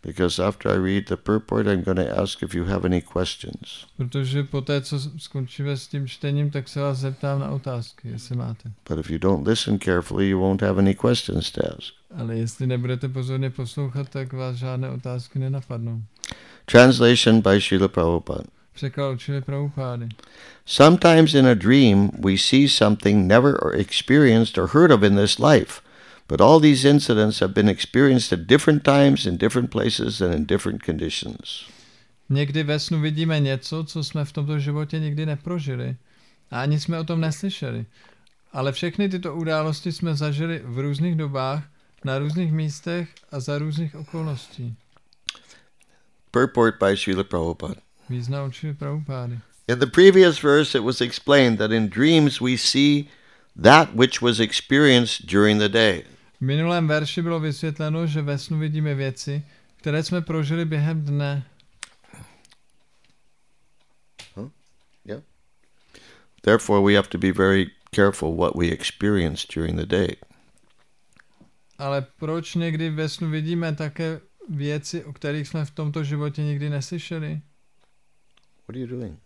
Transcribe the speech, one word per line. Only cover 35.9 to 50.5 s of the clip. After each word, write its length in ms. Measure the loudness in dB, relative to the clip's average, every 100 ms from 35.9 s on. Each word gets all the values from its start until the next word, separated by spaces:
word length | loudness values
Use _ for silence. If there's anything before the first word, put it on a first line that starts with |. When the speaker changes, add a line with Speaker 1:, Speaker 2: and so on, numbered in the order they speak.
| -10 _ _ _ _ _
Speaker 2:
A 100 | -6
ani 200 | -2 -2
jsme 180 | -2 -6
o 40 |
tom 160 | -4 -4
neslyšeli. 640 | -4 -4 -8 -8 -8 -8 -12 _ _ _ _ _ _
Ale 200 | -6 -6
všechny 360 | -4 -6 -4 -4
tyto 260 | -4 -8
události 580 | -6 -4 -2 -2 -4 -6
jsme 220 | -6 -4
zažili 480 | -2 -2 -4 -4 -6
v 140 | -8 -6
různých 360 | -4 -2 -2
dobách, 480 | -2 -4 -4 -4 -6 -8 _ _ _
na 140 | -6 -4
různých 340 | -4 -2 -2
místech 560 | -2 -4 -6 -8 -8 -8 _ _
a 80 | -12
za 180 | -6 -6
různých 360 | -4 -6 -6
okolností. 800 | -10 -12 -8 -8 -8 -12 -14 -12 -12 _ _ _ _ -16 -16 _ -20 _ _ _ _ _ _ _
Speaker 1:
Purport 440 | 0 2 4 2 4
by 160 | 0 2
Srila 280 | -2 -2
Prabhupada. 560 | -2 -2 -4 -6 -10 -12 _ _ _
Speaker 2:
Význam 380 | -8 -6 -8 -8
od 80 |
Srily 200 | -10 -10
Prabhupády. 640 | -8 -8 -8 -8 -8 -8 -10 -14 _ -6
Speaker 1:
In 100 | -2
the 80 | 2
previous 560 | 8 8 10 6 4
verse, 360 | 2